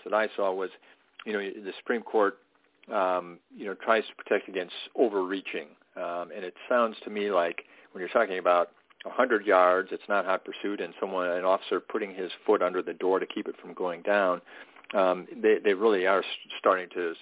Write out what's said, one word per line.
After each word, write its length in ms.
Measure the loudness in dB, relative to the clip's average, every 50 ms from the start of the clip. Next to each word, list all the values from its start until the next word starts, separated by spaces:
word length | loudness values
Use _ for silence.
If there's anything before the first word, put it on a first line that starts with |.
| -6
that 100 | 0 0
I 140 | 0 0 0 -2
saw 160 | -2 0 0
was, 180 | 0 -2 -4 -6 -8 -16 _ _ -20 _ _ _ _ -14 -8
you 60 | -4
know, 80 | -4 -4
the 320 | -4 -6 -8 -8 -10 -10 -10 -10
Supreme 240 | -4 -4 -4 -4
Court, 360 | -4 -2 2 2 2 2 2 _ _ _ _ _ _ _ _ _ -12 -4
um, 460 | -2 0 0 2 0 -2 -4 -6 -16 -20 _ _ -16
you 120 | -12 -10
know, 80 | -10 -10
tries 300 | -6 0 2 2 2 0
to 80 | -4 -14 -18
protect 260 | -2 -2 -2 -2 -2 -4
against 260 | -6 -6 -6 -6 -10 -14 -16 -10 _
overreaching. 680 | 0 0 2 2 0 -2 -2 -4 -6 -6 -8 -10 -10 -10 -12 -20 _ _ _ _
Um, 340 | -10 -8 -6 -6 -8 -8 -10 -10
and 100 | -10 -12
it 100 | -12 -12 -14 -4 0
sounds 280 | 2 2 2 0 -2 -8 -12
to 60 | -8
me 200 | -6 -4 -2 2
like 340 | 2 2 2 2 -2 -6 -14 _ -20 -20 -20 _
when 80 | _ -10
you're 80 | -8 0
talking 280 | 2 2 2 2 -2 0
about 320 | 2 4 4 4 2 0 _ _ _ _ -20 _ -14
a 60 | -8
hundred 360 | 0 0 2 2 2 0 4
yards, 420 | 4 6 6 8 6 6 2 0 -2
it's 160 | -8 -12 -4 -2
not 160 | 0 0 2
hot 200 | 0 -2 -2 -2
pursuit, 360 | -8 -10 -8 -6 -6 -6 -6
and 120 | -8 -10 -6 -8
someone, 280 | -6 -4 -2 -2 -2 -2
an 160 | -2 0 2
officer 360 | 2 2 2 0 -2 -4 -4
putting 340 | -4 -4 -4 -4 -4 -6 -6
his 160 | -8 -8 -8 -10 -6 2
foot 160 | 2 2 4
under 200 | 4 0 0 -2
the 120 | -4 -4 -6
door 240 | -2 0 2 2 2
to 80 | 0
keep 200 | -2 -6 -6 -6 -6
it 60 | -10 -12
from 120 | -16 -18 -8
going 280 | -6 -6 -6 -6 -4
down, 380 | -2 0 2 4 4 2 0 -2 -6 -16 -20 -20 -20 -20 _ -20 -18 -4 0
um, 320 | 2 4 4 2 0 -4 -12 -8 2
they, 160 | 4 4 4 6
they 120 | 4 2 2
really 320 | 4 4 4 4 4 4
are 140 | 4 2 2
s-, 40 | 2 -2 -8 -12 -12 -14 -12 0
starting 300 | 2 2 2 2 0 -8 -6
to 200 | -4 -4 -4 -6 -8